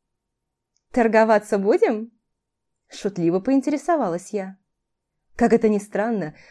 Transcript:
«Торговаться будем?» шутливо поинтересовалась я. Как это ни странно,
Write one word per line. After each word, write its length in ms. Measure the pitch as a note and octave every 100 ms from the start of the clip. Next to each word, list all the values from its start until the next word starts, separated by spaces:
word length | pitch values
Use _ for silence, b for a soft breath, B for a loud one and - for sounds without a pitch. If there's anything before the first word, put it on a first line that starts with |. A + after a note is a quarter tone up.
| _ _ _ _ _ _ _ _ _
«Торговаться 680 | B3+ A3+ A3 A3 G#3+ G#3 G3+
будем?» 540 | G3 F4+ G#4 G#3+ A#3 _ _ _ _ _ _ _ _
шутливо 500 | - G3+ G3 E3+ F#3
поинтересовалась 920 | G3 C4+ C#4 D4 - E4 G#3 E3+ -
я. 280 | G#3 F#3+ F#3+ _ _ _ _ _ _ _ -
Как 160 | A#3
это 160 | A3+ A3
ни 120 | G#3
странно, 560 | G#3 F#3+ A3 A3 D3+ b b